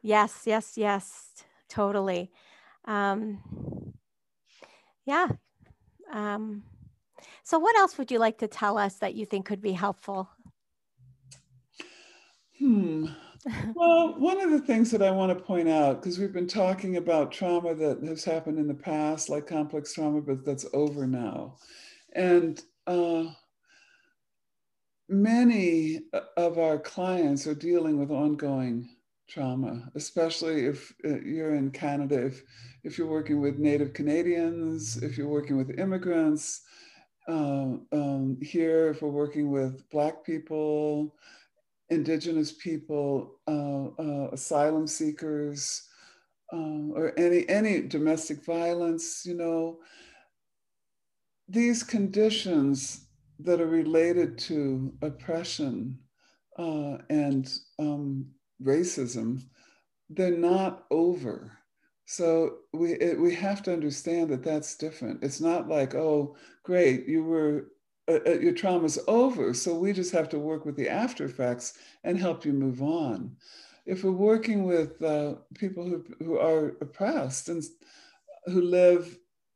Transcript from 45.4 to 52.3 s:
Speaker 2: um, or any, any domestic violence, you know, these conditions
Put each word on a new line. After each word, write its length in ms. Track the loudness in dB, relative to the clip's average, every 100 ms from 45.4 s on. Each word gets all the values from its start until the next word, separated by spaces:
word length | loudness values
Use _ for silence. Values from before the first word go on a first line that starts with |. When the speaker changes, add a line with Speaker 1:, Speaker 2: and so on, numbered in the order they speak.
| -4 -6 -8 -8 -12 _ -20 _ _ _ _
Speaker 2:
um, 400 | -8 -6 -6 -6
or 240 | -2 -2 2
any, 300 | 4 4 2
any 340 | 2 2 0
domestic 640 | -2 -2 0 0 -4 -10
violence, 840 | -4 -2 -2 0 -2 -2 -6 -10 -8
you 80 |
know, 460 | -6 -2 -2 -2 -8 -20 -20 -20 -20 _ _ _ _ _ _ _ _ _ _ _ _ _
these 360 | 0 2 2
conditions 1200 | -2 -2 0 2 2